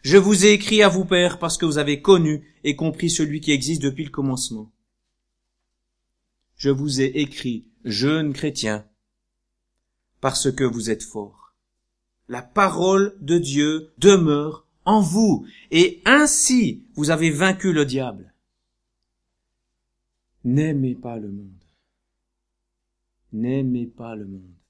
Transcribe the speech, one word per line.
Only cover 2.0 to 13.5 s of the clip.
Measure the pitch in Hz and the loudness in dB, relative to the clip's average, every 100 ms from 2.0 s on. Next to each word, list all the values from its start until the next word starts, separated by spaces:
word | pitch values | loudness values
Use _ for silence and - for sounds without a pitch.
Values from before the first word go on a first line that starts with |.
connu | 196 185 160 151 - _ | 4 4 4 -2 -8 _
et | 147 139 | -6 -2
compris | 160 160 170 | -4 -4 -4
celui | 170 151 151 | -2 -4 -4
qui | 156 | -2
existe | 143 131 160 | -2 -2 -2
depuis | 135 135 | -4 -6
le | 151 | -10
commencement. | - 139 127 - 113 107 _ _ _ _ _ _ _ _ _ _ _ _ _ _ _ _ _ _ _ | -6 -4 -4 -6 -10 -14 _ _ _ _ _ _ _ _ _ _ _ _ _ _ _ _ _ _ _
Je | 139 | -2
vous | 135 147 131 | -2 -2 -2
ai | 135 139 | -2 -2
écrit, | 143 - 127 110 _ _ | -6 -6 -8 -8 _ _
jeunes | 123 104 135 160 151 | -10 -4 -2 0 -4
chrétiens, | 135 151 147 110 107 - _ _ _ _ _ _ _ _ _ _ _ _ _ | -6 -8 -6 -6 -6 -12 _ _ _ _ _ _ _ _ _ _ _ _ _
parce | 135 - 139 | -4 -2 -4
que | 127 | 0
vous | 131 117 110 | -4 -2 -6
êtes | 107 | -6
forts. | - 110 101 _ _ _ _ _ _ _ _ _ - | -8 -14 -16 _ _ _ _ _ _ _ _ _ -16
La | 123 | -16
parole | - 208 196 160 185 196 202 - | -6 0 0 0 0 2 0 -6
de | 143 170 | -2 0
Dieu | 139 | 0